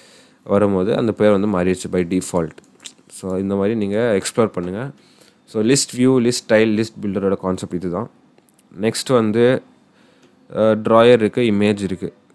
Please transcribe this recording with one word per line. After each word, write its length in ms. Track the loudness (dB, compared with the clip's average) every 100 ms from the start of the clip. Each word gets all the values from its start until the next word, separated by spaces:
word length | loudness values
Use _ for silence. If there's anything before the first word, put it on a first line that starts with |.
| -20 -20 _ _
வரும்போது 520 | -2 2 2 0 0 0
அந்த 160 | -2
பேர் 180 | 0 2
வந்து 280 | 2 0 0
மாறிடுச்சு 340 | 0 -2 -2
by 280 | -4 -2 -4
default. 300 | -4 -4 -6 -8 -20 _ -20 -20 _
So, 260 | -14 -8 -6
இந்த 160 | -4
மாதிரி 200 | -2 -2
நீங்க 460 | -2 -4 -2 -2 -2
எக்ஸ்ப்ளோர் 260 | -2 -2 -2
பண்ணுங்க. 440 | -2 -8 -8 -12 -14 _ _ _ _ _
So, 160 | -2
லிஸ்ட் 340 | 0 0 0 0
வியூ, 240 | 2 2
லிஸ்ட் 280 | 2 -2 0
ஸ்டைல், 260 | 2 4
லிஸ்ட் 280 | 0 -4 -6
பில்டரோட 340 | -6 -4 -2 -2
கான்செப்ட் 380 | -4 -6 -6
இதுதான். 360 | -8 -6 -6 -8 _ _ _ _ _ _ -6
நெக்ஸ்ட் 280 | -4 -4 0
வந்து, 540 | 0 2 2 2 2 -4 _ _ _ _ _ _ _ -10
அஹ், 220 | 0 0 2
டிராயர் 380 | 4 6 8 6
இருக்கு, 200 | 4 0
இமேஜ் 420 | 0 2 2 0
இருக்கு. 300 | -4 -6 -10 -12 _